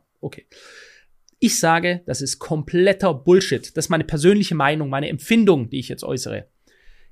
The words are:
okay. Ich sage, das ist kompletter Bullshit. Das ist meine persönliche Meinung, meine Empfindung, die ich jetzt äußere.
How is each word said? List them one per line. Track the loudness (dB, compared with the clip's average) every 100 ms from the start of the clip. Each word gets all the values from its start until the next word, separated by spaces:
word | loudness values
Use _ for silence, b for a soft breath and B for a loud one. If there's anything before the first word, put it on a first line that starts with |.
| _ _
okay. | -14 -14 -20 B B B B B B _ _ _
Ich | 0 2
sage, | 0 0 0 -4 -6
das | -8
ist | -8 -10
kompletter | -6 -6 -2 2 2 2 0
Bullshit. | 0 4 4 4 -4 -4 -6
Das | -2
ist |
meine | -2
persönliche | -2 0 4 4 2 0
Meinung, | 0 0 -4
meine | -6 -6
Empfindung, | -8 2 4 6 4 0
die | -8
ich | -10
jetzt | -10
äußere. | -6 -6 -6 -10 -12 _ _ _ -20 -20 -20